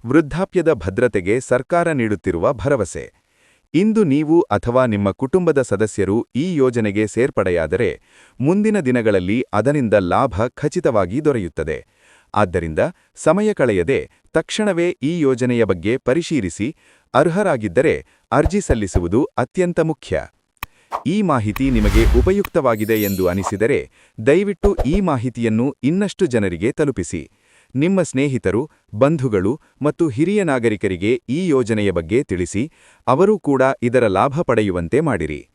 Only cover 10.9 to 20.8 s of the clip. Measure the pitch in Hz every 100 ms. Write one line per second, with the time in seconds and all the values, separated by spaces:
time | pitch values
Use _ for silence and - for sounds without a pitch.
10.9 | 113 90 117 151 123 90 - 78 67 -
11.9 | _ _ _ _ 101 104 87 82 78 131
12.9 | - _ - 160 180 214 202 131 98 85
13.9 | 120 - _ _ 156 - - 208 170 175
14.9 | - 139 175 139 127 123 120 107 90 92
15.9 | 131 - 143 165 151 92 - 110 - _
16.9 | _ _ 123 170 170 202 135 107 85 151
17.9 | 76 - _ _ 127 156 202 - 120 101
18.9 | - 85 107 156 - 123 - 175 170 160
19.9 | 156 - 76 - _ _ _ - _